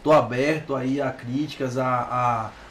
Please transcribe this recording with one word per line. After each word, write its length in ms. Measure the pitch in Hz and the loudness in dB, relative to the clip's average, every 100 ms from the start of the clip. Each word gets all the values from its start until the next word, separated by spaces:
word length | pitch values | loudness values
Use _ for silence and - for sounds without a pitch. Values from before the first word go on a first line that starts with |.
Tô 80 | 147 | 6
aberto 640 | 151 117 123 143 156 156 | 6 6 0 0 0 -2
aí 260 | 135 127 139 | -4 -2 -2
a 100 | 135 | -2
críticas, 680 | - 120 131 151 - 135 123 | -6 -6 -4 -4 -4 -4 -2
a, 60 | 127 | 0
a, 640 | 123 117 123 120 117 107 - - | 0 -2 0 0 0 -4 -12 -10